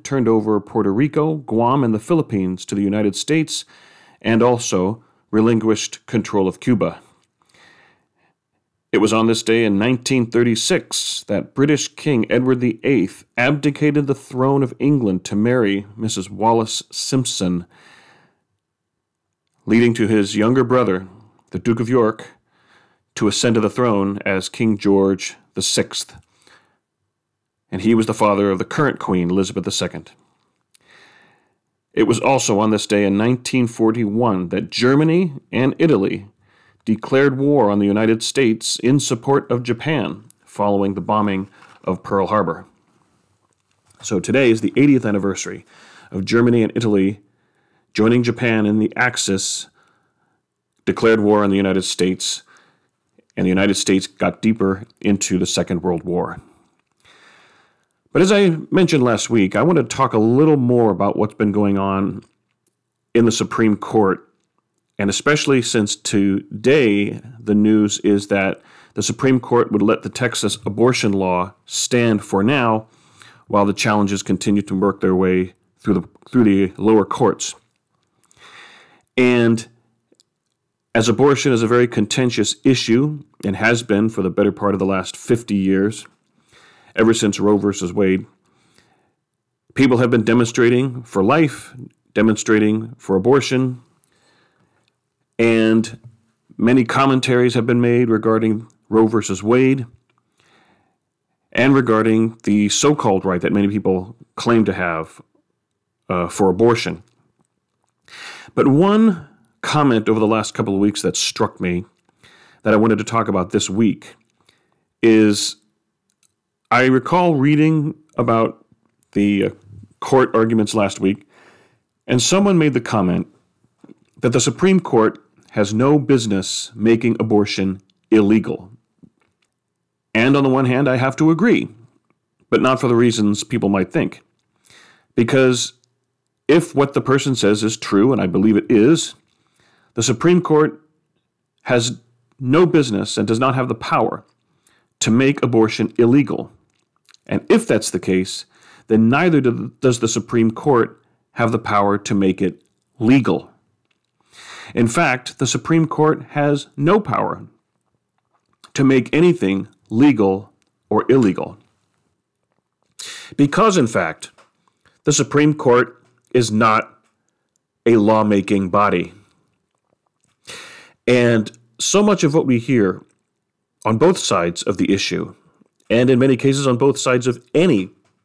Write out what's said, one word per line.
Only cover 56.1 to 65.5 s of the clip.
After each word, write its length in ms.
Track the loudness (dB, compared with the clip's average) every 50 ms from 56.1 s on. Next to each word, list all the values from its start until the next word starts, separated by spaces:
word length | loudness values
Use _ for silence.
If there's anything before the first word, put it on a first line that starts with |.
| -4 -4 -4 -6 -8 -14 -18 _ _ _ _ _ _ _ _ _ _ _ _ _ _ _ _ _ _ _ _ _ _ _ _ _ _ _ _ _ _ _ _ _
But 100 | 0 2
as 100 | 2 4
I 260 | 4 4 4 2 2 0 -4 -2
mentioned 320 | 0 2 2 2 2 2
last 280 | 2 2 0 0 -2 0
week, 260 | 0 2 2 2 0
I 80 | 0 0
want 140 | 2 2 0
to 60 | 0
talk 300 | -2 -2 -2 -2 0 0
a 60 | 2
little 380 | 2 2 4 4 4 4 2 2
more 340 | 2 2 2 2 2 2
about 240 | 2 0 -2 -2 -2
what's 180 | -2 -4 -4 -2
been 180 | -2 -2 0
going 280 | 0 0 0 0 0 -2
on 440 | -2 -2 -2 -2 -4 -4 -6 -10 -14 _ _ _ _ _ _ _ _ _ _ _ _ _ _ _ _ _ 0
in 100 | 2 2
the 60 | 2
Supreme 440 | 2 0 -4 -6 -2 0 0 0 0
Court, 520 | -2 -4 -2 0 0 2 0 0 -2 -6 _ _ _ _ _ _ _ _ _ _ _ _ _ _ -6
and 100 | -4 -4
especially 540 | -4 -2 0 0 0 0 0 0